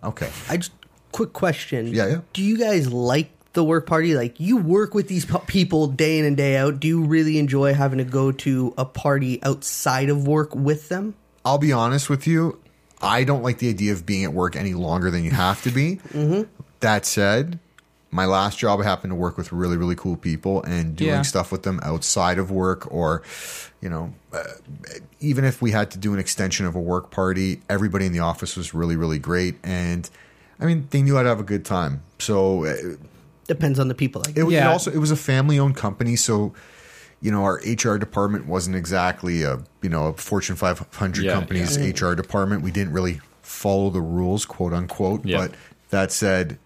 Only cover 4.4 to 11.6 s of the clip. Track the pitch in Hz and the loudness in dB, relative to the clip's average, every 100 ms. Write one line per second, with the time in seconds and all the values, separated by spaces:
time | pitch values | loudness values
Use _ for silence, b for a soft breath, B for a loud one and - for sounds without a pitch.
4.4 | 165 247 160 185 208 208 202 185 - 185 | 2 2 4 2 2 0 0 -2 -2 -4
5.4 | - 196 180 160 151 135 156 156 151 143 | 0 2 2 4 2 2 2 4 2 2
6.4 | 139 135 135 143 156 165 156 160 156 156 | 2 4 2 2 0 2 4 4 4 2
7.4 | 147 139 139 139 139 131 127 135 135 135 | 2 4 4 4 2 0 0 2 2 0
8.4 | - 131 127 - 131 - 151 139 131 123 | 0 0 0 -2 -6 -2 0 2 0 -2
9.4 | 135 139 - - - 131 139 147 139 151 | -2 -4 -4 -4 0 0 2 2 2 2
10.4 | 151 - 139 151 - 185 208 208 _ _ | 0 0 0 0 -2 -6 -6 -10 _ _
11.4 | - 143 | 0 2